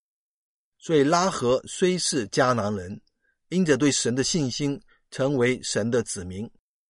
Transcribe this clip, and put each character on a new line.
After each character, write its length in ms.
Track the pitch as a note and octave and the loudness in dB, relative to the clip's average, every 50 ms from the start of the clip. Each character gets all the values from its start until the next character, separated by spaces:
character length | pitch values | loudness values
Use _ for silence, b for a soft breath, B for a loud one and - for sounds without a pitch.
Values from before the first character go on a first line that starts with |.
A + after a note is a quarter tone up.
| _ _ _ _ _ _ _ _ _ _ _ _ _ _ _ | _ _ _ _ _ _ _ _ _ _ _ _ _ _ _
所 180 | _ - - E3 | _ -4 2 4
以 80 | D3 C3+ | 4 4
拉 260 | D3 F3 F3 F3+ F#3+ | 6 4 4 2 2
合 340 | - - C3 A#2+ C3 - - | 0 0 0 0 0 0 -2
虽 300 | - - - F#3 F3+ F#3 | -6 -4 0 0 0 0
是 300 | E3+ - - F3 C3+ G#2 | 0 -2 -2 -2 -4 -4
迦 260 | G2 - D3 C3 B2+ B2 | -2 0 2 2 2 2
南 220 | A2+ G2 G#2 G#2+ | 0 0 -2 -4
人， 240 | F#2+ F2 F#2 G#2+ - _ _ _ _ _ _ _ _ _ - | -4 -8 -10 -12 -14 _ _ _ _ _ _ _ _ _ -4
因 140 | D#3+ F#3 F#3 | 0 0 4
着 140 | D#3 C3+ | 4 4
对 140 | B2+ D3 C#3+ | 4 4 2
神 220 | B2+ - - A#2 A#2+ | 2 2 -2 -2 0
的 100 | C3+ B2+ | 0 -2
信 260 | - - E3+ C#3 B2 | 0 0 -2 -2 -2
心， 320 | - - D3 C#3+ C#3+ - _ _ _ _ _ _ | -4 -4 -4 -4 -4 -6 _ _ _ _ _ _
成 240 | - - C3 C#3+ D3 | -6 -2 -2 0 2
为 260 | B2+ A#2+ B2+ B2+ A#2+ | 2 2 2 0 -2
神 280 | - - - A#2 G#2 A#2 | -4 -4 -4 -2 -2 0
的 140 | B2 A#2+ G#2+ | 0 0 -2
子 220 | - - G2+ F2 | -2 -8 -10 -10
民， 240 | F#2 F2+ G2 A2+ - _ _ _ _ _ _ _ | -10 -10 -10 -10 -12 _ _ _ _ _ _ _